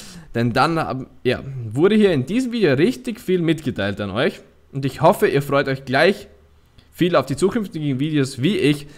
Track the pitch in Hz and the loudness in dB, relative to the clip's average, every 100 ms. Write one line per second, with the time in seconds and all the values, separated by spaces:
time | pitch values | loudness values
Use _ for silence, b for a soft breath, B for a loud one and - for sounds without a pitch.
0 | B B B 117 120 127 151 160 113 131 | B B B -2 0 2 0 0 -4 -6
1 | 127 - 123 107 135 131 113 123 190 220 | -10 -4 -2 -2 -4 -10 -6 2 4 6
2 | 196 147 135 233 254 233 170 131 202 262 | 4 2 0 -2 -2 0 2 4 2 0
3 | 247 214 - 180 165 160 131 107 101 101 | -8 -8 -2 0 0 -2 -2 -4 -4 -4
4 | 101 101 170 - - _ _ 139 135 - | -4 -2 -2 -4 -16 _ _ -8 -6 2
5 | 160 202 196 139 143 139 139 135 - 135 | 2 4 2 2 0 0 0 -4 -2 2
6 | 175 202 - - _ _ _ _ b - | 4 2 -4 -20 _ _ _ _ b -2
7 | 175 156 139 135 190 226 202 160 147 127 | 2 2 0 0 0 0 -6 -6 -4 -2
8 | 156 147 135 117 156 214 135 147 - | -2 0 -2 -2 -2 2 0 0 -6